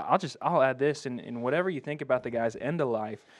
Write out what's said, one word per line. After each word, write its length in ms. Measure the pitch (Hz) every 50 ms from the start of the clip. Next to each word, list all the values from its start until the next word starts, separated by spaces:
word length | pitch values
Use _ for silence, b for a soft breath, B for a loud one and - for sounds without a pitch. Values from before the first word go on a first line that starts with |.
| - -
I'll 100 | 139 190
just, 200 | 185 139 - -
I'll 200 | - 147 175 160
add 180 | 135 135 131 123
this, 260 | 135 147 143 143 - 143
and, 120 | 123 120
and 240 | - - 120 120 117
whatever 260 | 123 143 165 180 190
you 120 | 180 -
think 200 | - 147 147 151
about 220 | 147 131 - - -
the 60 | 131
guy's 260 | 117 117 113 117 113
end 240 | - - 131 165 170
of 80 | 147 127
life, 380 | 117 107 107 110 110 - - B B B